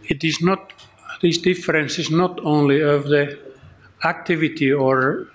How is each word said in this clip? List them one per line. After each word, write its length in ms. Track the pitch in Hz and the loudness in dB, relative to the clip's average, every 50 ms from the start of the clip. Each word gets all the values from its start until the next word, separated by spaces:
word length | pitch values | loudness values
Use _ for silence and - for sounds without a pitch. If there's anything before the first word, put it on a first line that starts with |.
| - | -6
It 180 | - 156 139 | -6 -6 -4
is 180 | - 160 151 - | -2 -4 -2 0
not, 320 | 165 180 190 - - - - - - - _ _ - - - - | 0 0 0 0 -6 -20 -20 -20 -20 -20 _ _ -18 -18 -6 0
this 160 | - 170 165 170 | 0 0 0 2
difference 600 | - 180 180 180 - - 156 156 147 131 - - | 0 0 0 0 -2 -2 0 0 -2 -2 -4 -6
is 120 | 151 - | -4 0
not 280 | 160 170 185 180 175 - - | 0 0 0 0 -2 -6 -2
only 360 | 156 151 151 147 139 139 147 | 0 2 2 4 4 4 2
of 260 | 156 147 147 143 135 139 | 2 2 0 0 2 2
the 300 | 147 143 143 143 - - - - - - - - - - - - _ _ - | 2 2 0 -2 -6 -16 -18 -20 -20 -20 -20 -20 -20 -20 -20 -20 _ _ -4
activity 640 | - - - - - 175 156 160 151 147 - 143 135 | -4 -4 -2 -4 -4 0 0 0 -2 0 0 0 2
or 560 | 143 143 135 131 135 131 131 135 180 - - - _ | 2 2 2 2 4 4 2 0 0 -4 -8 -14 _